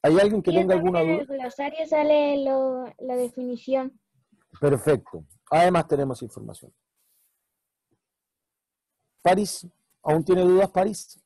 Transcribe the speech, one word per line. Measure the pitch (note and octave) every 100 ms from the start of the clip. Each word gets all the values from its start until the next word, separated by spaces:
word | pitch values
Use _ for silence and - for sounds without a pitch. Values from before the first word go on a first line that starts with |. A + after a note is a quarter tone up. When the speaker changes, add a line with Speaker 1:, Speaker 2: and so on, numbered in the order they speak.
Speaker 1:
¿Hay | D3+ E3+
alguien | G3+ G#3+
que | F3
Speaker 2:
Sí, | E3+
Speaker 1:
tenga | F#3
Speaker 2:
también | F3+ F3+ F3
Speaker 1:
alguna |
Speaker 2:
en | D#3+ D#3
el | C4
Speaker 1:
duda? | C#4
Speaker 2:
glosario | B3 B3+ C#4+ D#4 D#4
sale | D4+ D4+ D4+ D4 C#4
lo, | C4+ C4+ C4 B3+ B3+ -
la | B3+ B3
definición. | B3 B3+ B3 A#3+ - C4 C4 _ _ _ _ _ _ -
Speaker 1:
Perfecto. | C#3+ C3+ - C3+ - E2 D2+ _ _
Además | D#3 F3 F3 D#3
tenemos | C#3+ C3+ B2
información. | A2+ - G#2+ G2+ - _ _ _ _ _ _ _ _ _ _ _ _ _ _ _ _ _ _ _ _ _ _ _ _ _
París, | E3+ F#3+ G#3 - F3 _ _ _
¿aún | D#3 D#3+
tiene | D#3+ F#3
dudas, | F3+ F#3 F#3+
París? | F3+ G3 G3+ - -